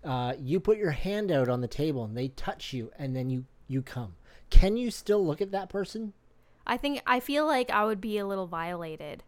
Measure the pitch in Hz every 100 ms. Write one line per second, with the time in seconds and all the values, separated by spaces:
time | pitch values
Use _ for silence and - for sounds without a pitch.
0 | - 127 123 139 131 175 185 214 196 143
1 | 185 208 208 151 123 123 120 - 151 135
2 | 110 113 131 - - - - 131 113 -
3 | 139 131 131 127 127 - - 135 131 -
4 | 110 85 - - - - 190 226 247 -
5 | - 208 180 151 196 196 185 196 185 220
6 | 220 - _ _ _ _ - 247 285 285
7 | - 247 247 285 302 269 247 - 214 214
8 | 214 208 202 190 180 165 170 175 165 156
9 | 151 -